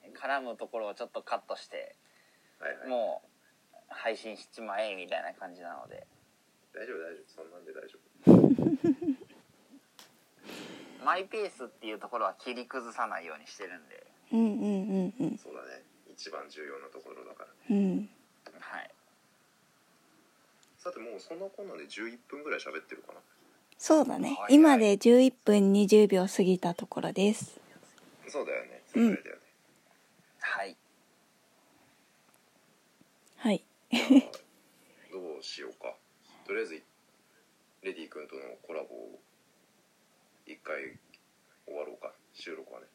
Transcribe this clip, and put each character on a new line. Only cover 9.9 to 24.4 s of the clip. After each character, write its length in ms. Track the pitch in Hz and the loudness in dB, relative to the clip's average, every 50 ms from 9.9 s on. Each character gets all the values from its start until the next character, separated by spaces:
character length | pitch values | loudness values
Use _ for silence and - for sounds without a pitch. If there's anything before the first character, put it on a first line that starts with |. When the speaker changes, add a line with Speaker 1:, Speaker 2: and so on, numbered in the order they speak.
| _ - - _ _ _ _ _ _ _ - - - - - - - - - - - - 123 | _ -20 -20 _ _ _ _ _ _ _ -20 -18 -16 -16 -16 -16 -18 -18 -20 -20 -20 -6 -2
Speaker 1:
<laughs> 20 | |
マ 120 | 139 165 | -2 -2
イ 80 | 185 190 | -2 -4
ペ 200 | 196 - 220 208 | -8 -6 -8 -8
ー 40 | 185 | -8
ス 160 | - - 127 | -8 -12 -16
っ 20 | |
て 200 | 113 - _ 117 | -16 -16 _ -12
い 60 | 110 107 | -12 -12
う 60 | 101 | -12
と 100 | 98 104 | -12 -10
こ 100 | 120 113 | -6 -4
ろ 60 | 107 | -4
は 100 | 95 - _ | -4 -4 _
切 160 | - 127 120 | -12 -10 -10
り 100 | 123 120 | -10 -10
崩 280 | - - 131 117 117 110 | -10 -10 -12 -12 -10 -8
さ 140 | - 117 | -8 -6
な 140 | 107 95 90 | -6 -6 -10
い 40 | 85 | -10
よ 100 | 82 76 | -12 -16
う 40 | 76 | -16
に 80 | 78 | -18
し 100 | - - | -20 -16
て 80 | - 98 | -16 -16
る 140 | 90 90 85 | -14 -16 -18
ん 80 | 78 | -20
で。 200 | - - - - - _ _ _ _ | -20 -20 -20 -20 -20 _ _ _ _
Speaker 3:
う 60 | - | 0
ん 20 | 226 | 0
う 40 | 226 | 0
ん 680 | 220 208 220 202 208 202 196 190 214 190 190 185 185 - - | 0 0 -4 -4 -4 -4 -4 -4 -2 -2 -2 -2 -4 -4 -6
う 40 | - | -6
ん 40 | - | -6
う 20 | - | -6
ん。 40 | |
Speaker 2:
そ 140 | - - - | -8 -14 -18
う 40 | 65 | -18
だ 80 | 65 65 | -18 -18
ね。 200 | 65 64 - - _ _ _ _ | -18 -20 -20 -20 _ _ _ _
一 220 | - - - - - | -20 -20 -18 -16 -14
番 200 | - 73 69 - | -14 -14 -14 -14
重 160 | - 76 76 | -16 -16 -16
要 140 | 71 69 69 | -14 -14 -16
な 80 | 69 | -16
と 120 | - - 65 | -18 -18 -20
こ 100 | - - | -18 -18
ろ 140 | - - - | -20 -18 -18
だ 80 | - - | -20 -18
か 100 | _ - | _ -20
ら。 60 | - - _ _ - | -20 -20 _ _ -2
Speaker 3:
う 20 | 214 | 0
ん。 360 | 202 202 190 180 190 208 208 _ _ _ _ _ _ _ - - - | 2 2 2 0 -2 -6 -8 _ _ _ _ _ _ _ -20 -20 -20
Speaker 1:
は 200 | - - - 80 | -18 -14 -14 -14
い。 100 | - - - _ _ _ _ _ _ _ _ _ _ _ _ _ _ _ _ _ _ _ _ _ _ _ _ _ _ _ _ _ _ _ _ _ _ _ _ | -14 -16 -20 _ _ _ _ _ _ _ _ _ _ _ _ _ _ _ _ _ _ _ _ _ _ _ _ _ _ _ _ _ _ _ _ _ _ _ _
Speaker 2:
さ 140 | _ - 539 | _ -14 -14
て、 80 | - - | -12 -12
も 180 | - - - | -14 -14 -14
う 20 | - | -16
そ 140 | - - 240 | -14 -16 -14
ん 60 | 180 | -12
な 60 | 190 | -12
こ 160 | 196 - - 202 | -12 -12 -14 -16
ん 40 | |
な 80 | 190 - | -14 -14
で 120 | 80 - | -16 -16
十 200 | - - 196 208 | -16 -12 -10 -10
一 100 | 117 - 240 _ _ | -12 -12 -16 _ _
分 140 | - 143 147 | -16 -14 -8
ぐ 60 | 151 | -8
ら 80 | - | -8
い 20 | - | -8
喋 220 | - - - - | -8 -10 -12 -12
っ 40 | - | -14
て 100 | - - | -14 -20
る 60 | - | -18
か 120 | - - - | -18 -20 -20
な。 60 | - _ _ _ _ _ _ _ _ _ _ - _ | -20 _ _ _ _ _ _ _ _ _ _ -20 _
Speaker 3:
そ 220 | - - 311 311 | 2 4 4 4
う 40 | 277 | 4
だ 140 | - - - | 2 -2 -4
ね。 160 | 190 - 277 | -4 -6 -6
Speaker 1:
早 120 | - | -6